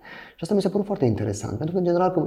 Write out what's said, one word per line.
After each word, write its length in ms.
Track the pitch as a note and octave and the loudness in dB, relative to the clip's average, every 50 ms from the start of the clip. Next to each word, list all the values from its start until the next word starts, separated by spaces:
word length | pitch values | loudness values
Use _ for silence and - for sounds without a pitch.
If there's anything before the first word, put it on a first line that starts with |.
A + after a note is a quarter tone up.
| - - - - - - | -20 -18 -18 -18 -18 -20
Și 60 | - - | -14 -10
asta 160 | - E3 G#3 | -4 0 0
mi 60 | G3+ | 2
s-a 80 | F#3 F3+ | 2 2
părut 160 | F#3 G3+ G3+ | 0 0 -2
foarte 200 | G3 G3+ F#3+ C#3 | -2 0 2 2
interesant, 520 | A#2+ G#2+ - G#2+ G#2+ G2+ - - A2 - A2 | 2 2 2 0 -2 -4 -4 -6 -6 -6 -4
pentru 140 | D3 D#3+ | -4 -2
că, 60 | F3 F#3+ | -2 0
în 60 | F3+ | 2
general, 260 | F3 F3 F3 F#3 F#3 | 2 2 4 2 2
când, 140 | F3+ F3 D3+ | 2 2 0